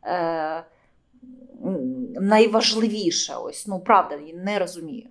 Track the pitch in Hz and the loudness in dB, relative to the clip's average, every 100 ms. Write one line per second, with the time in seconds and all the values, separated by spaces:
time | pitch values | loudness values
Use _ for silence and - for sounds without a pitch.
0 | - 175 165 165 156 160 165 _ _ _ | -4 -2 0 -2 -4 -6 -10 _ _ _
1 | _ _ 254 254 - - - 185 254 262 | _ _ -20 -20 -20 -8 -4 -2 -4 -6
2 | 247 - 196 220 226 220 226 220 220 214 | -8 -2 4 6 6 6 2 2 0 0
3 | 185 165 - 131 - - - 185 175 185 | 0 0 -4 -6 -10 -10 -8 -8 4 4
4 | 175 147 151 170 185 208 175 170 165 123 | 4 -4 -12 -10 -4 -2 -2 -6 -10 -12
5 | - | -16